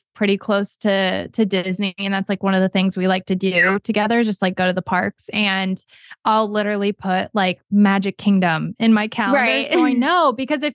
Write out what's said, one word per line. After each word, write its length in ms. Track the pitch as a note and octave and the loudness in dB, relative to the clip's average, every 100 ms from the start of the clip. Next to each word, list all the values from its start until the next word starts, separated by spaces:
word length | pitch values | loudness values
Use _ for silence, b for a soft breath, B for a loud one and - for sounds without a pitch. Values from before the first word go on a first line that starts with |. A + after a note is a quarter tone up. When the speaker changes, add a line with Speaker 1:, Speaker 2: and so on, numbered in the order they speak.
| _ | _
Speaker 1:
pretty 240 | - G3+ G3 | -4 0 0
close 400 | - G3+ G3+ - | 0 -2 -2 -4
to, 500 | G#3+ G3 F#3+ F#3+ - | 0 0 0 -2 -4
to 160 | - | -2
Disney, 500 | G#3 F#3+ F#3+ F#3 G3+ F3+ | 0 0 -2 -4 -4 -4
and 160 | G3 | -4
that's, 160 | G3 G3 | -4 -4
like, 120 | G3 | -4
one 120 | G3 | 0
of 80 | F#3+ | 2
the 80 | F#3 | 2
things 260 | F#3+ F#3+ F#3 | 2 0 0
we 100 | F#3 | 0
like 200 | F#3 - | 0 -2
to 100 | F#3 | -2
do 420 | F#3+ F3+ F3+ G3 | 0 2 2 0
together, 440 | - G#3 G#3 A#3 | -2 -2 0 2
just, 160 | A3 G3 | 0 0
like, 140 | F#3 F#3 | -2 0
go 100 | F#3 | -2
to 60 | |
the 80 | F3+ | -2
parks. 480 | - F3+ G3 - - | -2 -2 -2 -6 -8
And 500 | G#3 G#3 F#3+ F#3+ F#3 - B B B | -2 -2 0 -2 -4 -10 B B B
I'll 240 | - A3 A3 | 0 0 2
literally 440 | G#3 G#3 G#3 G3+ | 0 -2 0 -2
put, 360 | G3+ G3 F#3 G3+ | -2 -2 -2 -2
like, 260 | G#3+ F#3 F3+ - | -2 -2 -2 -2
Magic 460 | G3+ G3+ G3 G3 - | 2 4 4 -2 -4
Kingdom 580 | G#3 G3 F3+ D#3 D#3 - | 0 2 2 0 -4 -2
in 160 | A3+ | 2
my 140 | A3 G#3+ | 2 0
calendar, 300 | - G#3 C#4+ | -4 0 2
Speaker 2:
Right. 280 | A#3+ A3+ A3+ | 2 0 -2
Speaker 1:
so 140 | F4 | 0
I 80 | D#4 | 2
Speaker 2:
<laughs> 0 | |
Speaker 1:
know, 400 | B3+ C4 F4+ D#4 | 2 2 2 2
because 300 | A#3 C4 D4 | 0 -2 -2
if 100 | D4 | -4